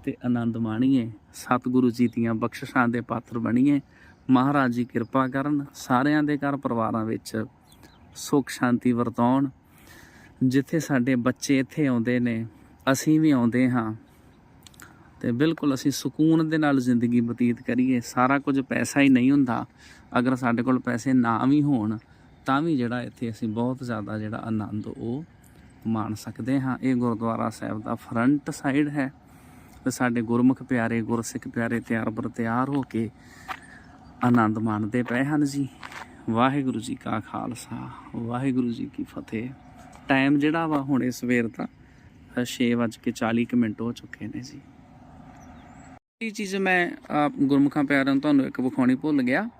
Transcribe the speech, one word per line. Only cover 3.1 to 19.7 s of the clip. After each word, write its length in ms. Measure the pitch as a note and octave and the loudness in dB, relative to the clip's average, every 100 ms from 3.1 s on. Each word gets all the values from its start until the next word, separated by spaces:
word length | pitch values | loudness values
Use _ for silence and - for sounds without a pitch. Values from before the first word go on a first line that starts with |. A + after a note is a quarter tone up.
| B2 - A#2+ | -8 -6 -4
ਬਣੀਏ। 420 | A2+ A#2+ C#3 C#3+ - - - - - | 0 4 4 2 -2 -20 -20 -14 2
ਮਹਾਰਾਜ 420 | C3 C3 C#3+ B2+ | 4 4 4 2
ਜੀ 140 | A#2+ A#2 | 0 -2
ਕਿਰਪਾ 420 | A2+ A2 C3+ C3 | -4 0 0 0
ਕਰਨ, 380 | C3+ C#3+ D3 C#3 | -2 0 -2 -4
ਸਾਰਿਆਂ 500 | - - B2+ C#3+ D3+ | -14 0 2 4 2
ਦੇ 140 | D3 D3 | 0 0
ਘਰ 200 | C#3+ C#3 | -2 -2
ਪਰਿਵਾਰਾਂ 480 | C3 A#2 A2 A2+ A2 | -2 0 0 -2 -2
ਵਿੱਚ 400 | A#2+ - A2 A2+ _ _ - - - - - | -6 -4 -6 -6 _ _ -20 -20 -20 -20 -16
ਸੁੱਖ 340 | - D3 - | 0 0 0
ਸ਼ਾਂਤੀ 420 | - B2 A#2+ B2 | -2 0 2 2
ਵਰਤਾਉਣ। 580 | A#2+ A#2+ A#2 A#2+ C3 C#3 - _ - - - - - - - | 0 0 2 2 2 0 -6 _ -20 -20 -20 -20 -20 -20 -2
ਜਿੱਥੇ 360 | C3 C3 C3+ E3 | 2 2 0 -2
ਸਾਡੇ 360 | - C#3 B2 B2+ | 0 0 2 2
ਬੱਚੇ 440 | A#2+ - - C3+ | 0 -2 0 0
ਇੱਥੇ 280 | B2+ - C#3+ | 0 -2 0
ਆਉਂਦੇ 320 | A#2+ A#2 B2 | 0 0 0
ਨੇ, 260 | A#2+ A2+ A2+ - - - - | 0 -2 -6 -12 -20 -6 -2
ਅਸੀਂ 280 | C3+ - D#3 | 0 2 4
ਵੀ 120 | D#3+ | 4
ਆਉਂਦੇ 380 | C3+ A#2 B2 B2+ | 4 4 2 2
ਹਾਂ, 240 | B2 A2 A2 - - - - - - - - - - - - | 2 -2 -8 -14 -20 -20 -20 -20 -20 -20 -20 -20 -20 -20 -6
ਤੇ 100 | - | -4
ਬਿਲਕੁਲ 420 | A#2+ D#3 D#3+ D3 | 0 0 0 -2
ਅਸੀਂ 180 | C3 D3 | 0 -2
ਸਕੂਨ 580 | C3 C3+ - D#3 D#3+ D#3+ | -2 -6 2 4 4 2
ਦੇ 80 | D#3 | 2
ਨਾਲ 220 | D3 C3+ | 2 2
ਜ਼ਿੰਦਗੀ 420 | B2 A#2+ A#2 A#2+ | 2 2 4 2
ਬਤੀਤ 400 | A#2 A#2 A#2+ A#2 | 0 0 0 0
ਕਰੀਏ। 380 | - B2 B2+ B2 | -2 0 2 0
ਸਾਰਾ 400 | - - B2+ C#3 | -2 0 2 2
ਕੁਝ 200 | C#3 C3+ | 0 -2
ਪੈਸਾ 420 | C3 B2 A#2+ C#3+ | -2 -4 0 4
ਹੀ 80 | C#3 | 6
ਨਹੀਂ 220 | B2+ B2+ | 6 6
ਹੁੰਦਾ, 340 | C#3+ B2 A#2 A#2 | 4 2 -2 -6